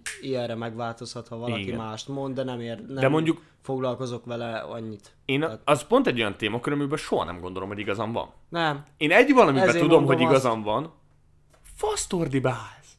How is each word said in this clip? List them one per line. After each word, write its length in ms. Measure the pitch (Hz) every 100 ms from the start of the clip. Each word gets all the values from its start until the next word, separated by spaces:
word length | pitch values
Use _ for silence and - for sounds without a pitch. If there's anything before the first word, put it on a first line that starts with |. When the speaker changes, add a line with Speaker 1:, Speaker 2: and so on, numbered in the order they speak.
| - -
Speaker 1:
ilyenre 340 | 135 127 117
megváltozhat, 720 | 113 113 113 117 113 120 120 -
ha 80 | 117
valaki 240 | 120 113
Speaker 2:
Igen. 140 | 98 117
Speaker 1:
mást 320 | 110 110 -
mond, 260 | 139 135
de 80 | 131
nem 160 | 131 123
ér-, 260 | 117 113 -
nem 80 | 135
Speaker 2:
De 80 | 135
mondjuk 340 | 156 160 165 - _
Speaker 1:
foglalkozok 640 | - 131 127 123 127 120
vele 340 | 120 120 117 113
annyit. 560 | - 117 113 107 - _
Speaker 2:
én 160 | - 135
Speaker 1:
Tehát 200 | 151 110
Speaker 2:
az 180 | - 147
pont 240 | - 247 233
egy 140 | 123
olyan 160 | 107 95
témakör, 360 | 110 117 151
amiben 260 | 143 143 151
soha 260 | - 170
nem 160 | 87 87
gondolom, 280 | 90 92 95
hogy 100 | 104
igazam 340 | 104 101 110
van. 200 | 110 67 - _
Speaker 1:
Nem. 360 | 170 160 143 - _
Speaker 2:
Én 140 | 151
egy 200 | 196 254
valamiben 360 | 254 185 135 180
Speaker 1:
Ezért 140 | 170
Speaker 2:
tudom, 140 | 160 165
Speaker 1:
mondom 120 | 139 127
Speaker 2:
hogy 80 |
Speaker 1:
azt. 80 | 127
Speaker 2:
igazam 300 | 131 123 113
van. 300 | 104 110 160 - _ _ _ _ _ _ - -
Fasz 360 | 427 415 -
ordibálsz. 560 | 185 156 135 131 113 - - -